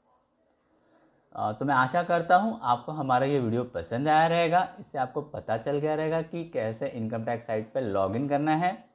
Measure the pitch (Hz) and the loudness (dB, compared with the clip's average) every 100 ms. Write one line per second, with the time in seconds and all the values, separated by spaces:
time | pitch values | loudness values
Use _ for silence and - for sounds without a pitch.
0 | _ _ _ _ _ _ _ _ _ _ | _ _ _ _ _ _ _ _ _ _
1 | _ _ _ - 107 107 139 131 131 175 | _ _ _ -4 -4 -2 0 2 2 0
2 | 170 170 165 185 220 220 127 120 - 151 | 2 0 4 4 4 -2 0 0 -2 -4
3 | 135 127 135 143 113 117 123 85 - 117 | 2 2 2 2 0 -2 -2 -6 -4 -2
4 | 151 156 165 170 170 175 185 - - 143 | 2 4 4 2 4 2 0 -6 -8 -6
5 | 127 147 147 107 - 117 143 143 151 151 | -4 -4 -8 -8 -4 -2 -2 -2 0 0
6 | 156 160 160 170 165 139 110 113 139 120 | 0 -2 -4 -8 -6 -4 -4 -4 -6 -4
7 | 110 113 113 117 - 110 110 135 117 98 | -4 -4 -4 -4 -4 -4 -4 -4 0 0
8 | 95 113 139 143 151 156 180 220 - | 0 0 0 0 2 2 0 -4 -12